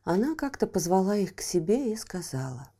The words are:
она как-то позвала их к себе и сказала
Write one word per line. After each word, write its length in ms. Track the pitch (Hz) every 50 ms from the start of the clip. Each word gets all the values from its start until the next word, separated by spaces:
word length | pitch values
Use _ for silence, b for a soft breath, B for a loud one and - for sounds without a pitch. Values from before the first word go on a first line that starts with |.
| b
она 300 | 165 175 196 247 311 320
как-то 320 | - 285 269 - - 208
позвала 500 | 220 - 185 160 170 185 190 190 196 208
их 180 | 208 190 - -
к 60 | -
себе 500 | - - - 175 160 185 220 269 277 220
и 60 | 220
сказала 720 | 226 - - - 180 165 - 139 131 131 131 127 123 135 - _